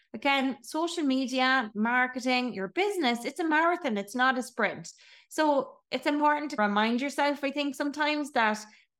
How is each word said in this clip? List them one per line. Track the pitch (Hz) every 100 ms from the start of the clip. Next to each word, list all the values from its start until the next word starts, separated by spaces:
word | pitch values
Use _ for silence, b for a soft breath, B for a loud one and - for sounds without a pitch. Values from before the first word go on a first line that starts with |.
| b
Again, | 220 285 277 262 -
social | - 311 339 339
media, | 285 262 254 254 254 262 214 202
marketing, | 226 247 254 254 247 247 247
your | 196 190
business, | 339 403 381 262 233
it's | 247 -
a | 330
marathon, | 302 339 349 302 202
it's | 202 247
not | 262 254
a |
sprint. | 240 - 196 156 165 B B B B
So | - 311 277 - - -
it's | 262 311
important | 294 294 294 294
to | 247
remind | 208 208 220 240
yourself, | 277 277 285 285
I | 277
think, | 294 285 262
sometimes | 285 285 294 302 294
that | 240 220 214 - B B